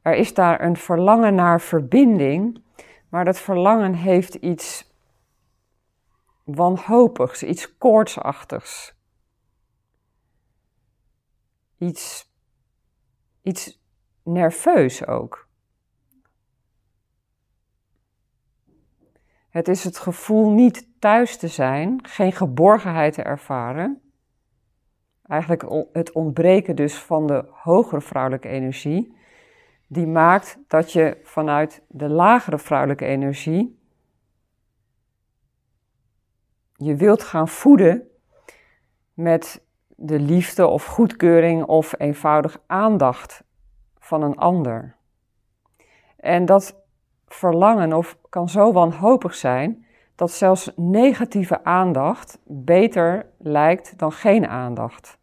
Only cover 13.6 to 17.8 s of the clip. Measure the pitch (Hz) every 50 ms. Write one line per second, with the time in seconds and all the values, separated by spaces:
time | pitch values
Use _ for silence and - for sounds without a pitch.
13.6 | - - _ _ _ _ _ _ _ _ _ _ _ 170 170 175 175 160 - -
14.6 | - 330 359 233 143 127 127 - - - 123 120 - 120 - - _ _ _ _
15.6 | _ _ _ _ _ _ _ _ _ _ _ _ _ _ _ _ _ _ _ _
16.6 | _ _ _ _ _ _ _ _ _ _ _ _ _ _ _ _ _ _ _ _
17.6 | _ _ _ _